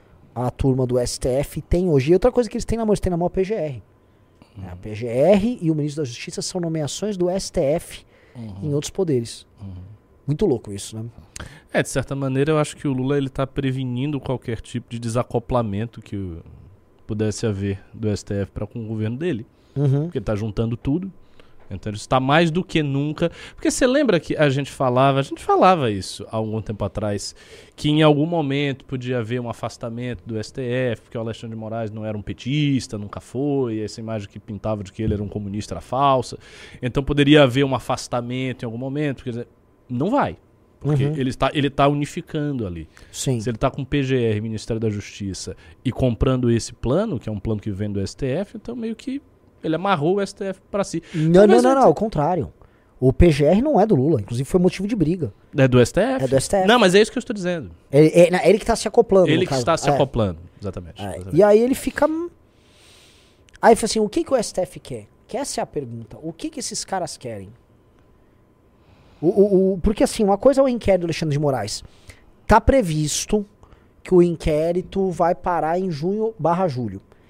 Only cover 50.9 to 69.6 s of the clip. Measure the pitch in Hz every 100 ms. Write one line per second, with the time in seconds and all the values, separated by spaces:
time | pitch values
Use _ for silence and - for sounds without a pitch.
50.9 | 170 - 165 156 175 208 233 247 269 226
51.9 | 151 220 - 147 180 110 - - _ _
52.9 | _ 131 127 175 143 147 190 285 247 214
53.9 | 165 135 147 98 120 139 185 180 - 196
54.9 | 226 151 185 127 - _ 143 131 123 120
55.9 | - 233 262 262 135 - 202 190 240 196
56.9 | 190 214 - - 214 175 175 104 - _
57.9 | 135 156 170 175 180 160 202 - 226 220
58.9 | 240 226 190 170 151 120 135 120 131 -
59.9 | 143 135 123 104 82 85 - 101 92 87
60.9 | - 101 90 92 147 208 214 240 269 -
61.9 | - 294 320 349 - _ _ _ _ _
62.9 | - - _ _ _ _ - 196 226 220
63.9 | 220 214 - 330 269 196 - 180 147 -
64.9 | 120 104 _ _ 220 277 - 208 156 127
65.9 | 117 113 110 156 165 311 269 - - -
66.9 | 190 165 - 123 107 95 113 _ _ _
67.9 | _ _ _ _ _ _ _ _ _ _
68.9 | _ _ _ 151 196 202 185